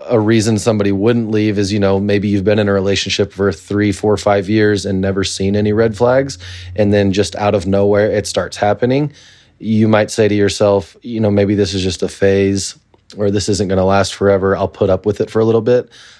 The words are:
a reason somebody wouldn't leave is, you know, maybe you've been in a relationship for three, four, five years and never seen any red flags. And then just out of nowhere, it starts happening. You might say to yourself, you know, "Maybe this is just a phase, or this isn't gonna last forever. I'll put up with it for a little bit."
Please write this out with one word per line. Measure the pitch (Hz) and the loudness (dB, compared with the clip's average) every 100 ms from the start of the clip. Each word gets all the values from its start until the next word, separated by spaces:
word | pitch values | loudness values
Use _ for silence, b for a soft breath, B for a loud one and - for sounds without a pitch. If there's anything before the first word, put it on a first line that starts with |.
| - | -2
a | 117 | 0
reason | 107 117 107 107 | 4 2 2 0
somebody | 117 107 101 | 0 0 0
wouldn't | 98 107 120 110 | 0 2 0 0
leave | 110 107 101 | 0 0 0
is, | 98 | -2
you | 104 | 0
know, | 98 98 | 0 0
maybe | 101 104 104 | 0 0 0
you've | 101 | 0
been | 95 107 | 0 0
in | 101 | 2
a | |
relationship | 98 95 95 - - 101 | 0 0 -2 -2 -4 -4
for | - 98 | -2 -2
three, | 87 - 101 104 | -2 -4 -2 0
four, | 95 107 104 | 0 0 0
five | 104 101 92 | 2 0 0
years | 110 104 104 98 | 0 2 0 -2
and | 95 | -2
never | 95 95 | -2 -2
seen | 92 - 98 104 | -4 -2 -2 0
any | 104 | 0
red | 107 113 104 | 2 0 0
flags. | 120 131 139 - B B B - | 2 2 0 -8 B B B -2
And | 101 | 2
then | 104 101 | 2 2
just | 95 95 - | 0 -2 -2
out | 104 101 | -2 -2
of | 92 | 0
nowhere, | 98 101 101 107 | 0 2 2 2
it | 104 - | 0 -2
starts | - 80 - | -4 -6 -4
happening. | 104 104 123 135 147 B B B B B | -2 0 0 0 -2 B B B B B
You | 101 110 110 | -2 0 2
might | 107 107 | 2 0
say | - 104 | 0 0
to | 104 | 2
yourself, | 101 - 104 101 92 - | 0 2 2 2 -2 -16
you | 120 117 | -10 -2
know, | 107 | 0
"Maybe | 101 101 104 | 2 2 2
this | 95 | 0
is | 95 | -2
just | 92 90 | -4 -4
a | 92 | -6
phase, | - 98 98 98 98 - - _ _ _ 95 | 0 2 2 2 0 -6 -14 _ _ _ -4
or | 104 | -2
this | 101 - | -2 -2
isn't | 98 95 | -2 0
gonna | 95 92 | 0 2
last | 98 95 | 2 0
forever. | - 101 98 95 92 | 0 2 2 2 0
I'll | 95 | -2
put | - 101 | -2 0
up | 92 104 | 0 -2
with | 101 | -4
it | 110 | -2
for | 110 | 0
a | 113 | 2
little | 113 | 2
bit." | 110 123 - B B | 2 0 0 B B